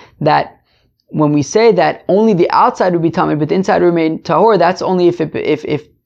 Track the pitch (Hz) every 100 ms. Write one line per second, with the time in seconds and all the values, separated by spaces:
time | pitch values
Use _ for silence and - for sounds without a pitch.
0 | - - 151 147 - - _ _ _ _
1 | _ 151 151 147 143 214 233 175 151 -
2 | - 190 226 175 - 151 233 233 185 170
3 | 160 180 156 151 156 180 190 185 175 170
4 | 160 160 - 160 220 196 143 185 - 185
5 | 175 175 156 120 - 143 - 147 - _